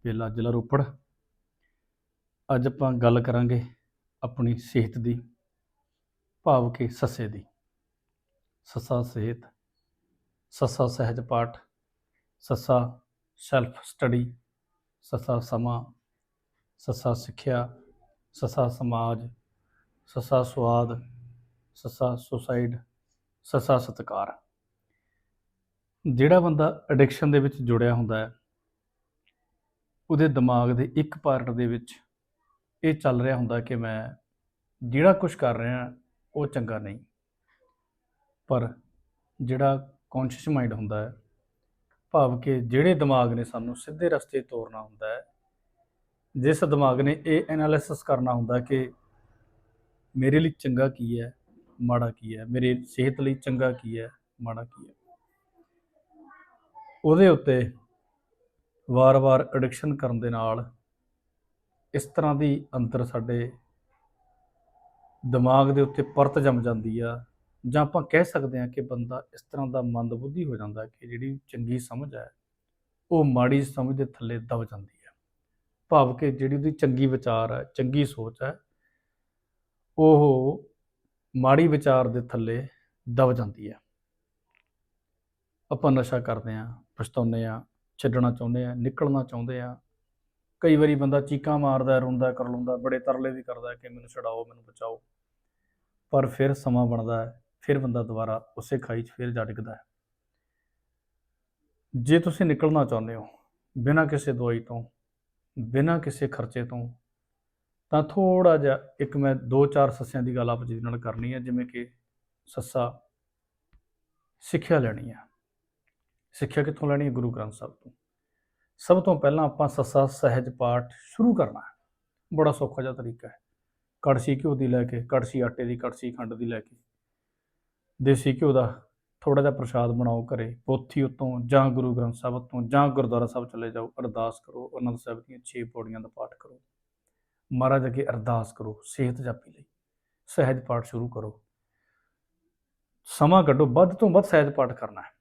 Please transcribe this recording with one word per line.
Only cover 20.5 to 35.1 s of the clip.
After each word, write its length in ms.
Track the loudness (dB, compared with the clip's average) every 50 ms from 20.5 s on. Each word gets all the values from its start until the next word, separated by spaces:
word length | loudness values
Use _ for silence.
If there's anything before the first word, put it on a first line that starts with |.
| -2 0 0 2 2 2 0 0 -4 -10 -12 -16 -20 -20 -20 -20 -20 -20 _ _ _ _ _ _ _
ਸੱਸਾ 420 | -16 -16 -16 -6 -2 -2 -2 -2
ਸੁਸਾਈਡ, 600 | -4 -8 -8 -8 -8 -4 -2 -2 -2 -2 -2 -4 -8 -12 _ _ _ _ _ _ _ _ _ _ _ _
ਸੱਸਾ 340 | -2 -2 -2 2 2 2 2
ਸਤਿਕਾਰ। 540 | 2 -4 -12 -14 -12 -8 -6 -6 -6 -6 -10 -18 _ _ _ _ _ _ _ _ _ _ _ _ _ _ _ _ _ _ _ _ _ _ _ _ _ _ _ _ _ _ _ _ _
ਜਿਹੜਾ 340 | -2 2 4 6 8 8 8
ਬੰਦਾ 460 | 6 4 2 2 2 2 0 -4 _ 0
ਐਡਿਕਸ਼ਨ 400 | 6 6 6 4 4 0 2 4
ਦੇ 80 | 4 4
ਵਿੱਚ 240 | 4 2 -2 -4
ਜੁੜਿਆ 320 | 0 0 2 4 4 2 2
ਹੁੰਦਾ 240 | 0 0 -2 -2 -4
ਹੈ, 160 | -4 -6 -10 _ _ _ _ _ _ _ _ _ _ _ _ _ _ _ _ _ _ _ _ _ _ _ _ _ _ _ _ _ _ _ _ _ _ _
ਉਹਦੇ 180 | 2 4 4 4
ਦਿਮਾਗ 420 | 4 4 4 4 4 4 4 2
ਦੇ 220 | 2 0 0 0 0
ਇੱਕ 220 | -2 -2 -2 -6 -4
ਪਾਰਟ 320 | 0 0 0 0 -2 -4
ਦੇ 160 | -4 -2 -2
ਵਿੱਚ 280 | -2 -2 -4 -8 -14 -20 -20 _ _ _ _ _ _ _ _ _ _ _ _ _ _ _ _ 0
ਇਹ 100 | 0 0
ਚੱਲ 280 | 2 0 0 2 2
ਰਿਹਾ 140 | 0 0 0
ਹੁੰਦਾ 240 | 0 -2 -2 -2 -4
ਕਿ 160 | -4 -4 -6
ਮੈਂ 380 | -4 -4 -4 -6 -6 -8 -10 -14 _ _ _ _ _ _ _ _ _ _ _ _ _
ਜਿਹੜਾ 300 | -8 -2 2 6 6 6